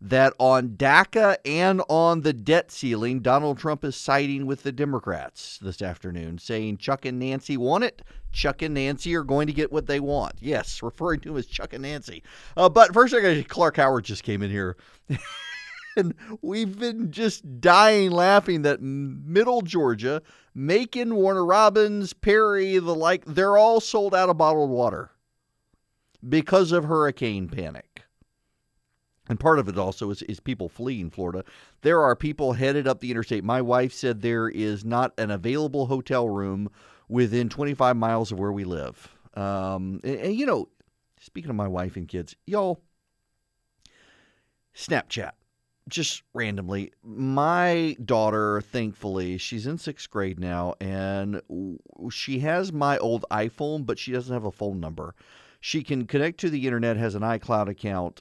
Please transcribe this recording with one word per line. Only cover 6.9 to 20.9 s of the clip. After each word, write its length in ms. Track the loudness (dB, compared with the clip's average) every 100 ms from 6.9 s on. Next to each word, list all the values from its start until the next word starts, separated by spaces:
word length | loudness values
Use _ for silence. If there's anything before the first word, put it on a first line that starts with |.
| -4
and 140 | -4 -6
Nancy 380 | -6 -6 -6 -4
want 260 | 0 0
it, 200 | 0 -4 -16 -14 -8
Chuck 300 | -2 -2 -2
and 120 | -4
Nancy 400 | -2 -2 -4 -2
are 100 | -2
going 220 | 0 0 0
to 60 |
get 200 | -2 -2
what 140 | -2 -2
they 140 | -2
want. 340 | -2 -2 -4 -8
Yes, 420 | -4 -4 -4 -8
referring 380 | -10 -6 -4 -4
to 100 | -4
him 60 | -8
as 80 | -6
Chuck 260 | -10 -10
and 100 | -10
Nancy. 400 | -10 -10 -14 -18 -20 -20 -8 4
Uh, 120 | 8
but 240 | 8 6
first, 220 | 6 4
I 60 | 4
gotta, 220 | 4 2
Clark 320 | -2 2 2 4
Howard 280 | 2 2
just 180 | -2 -8
came 200 | -4 -4
in 80 | -2
here. 260 | -2 -4 -8 _ _ -8
<laughs> 80 | -8 -8 -14 -14 -14 -14 -18 -4 -2
And 180 | -2 -4 -14 -10
we've 360 | -6 -4 -4 -4
been 320 | -6 -4 -6
just 500 | -2 -2 -2 -12 2
dying 520 | 8 10 10 8 4
laughing 500 | 4 6 6 6 2
that 160 | 2 0
M-, 420 | -4 -6 -6 -8 2
Middle 360 | 4 4 2
Georgia, 600 | 0 2 2 2 -2 -4 -8 _ _
Macon, 600 | -6 2 2 2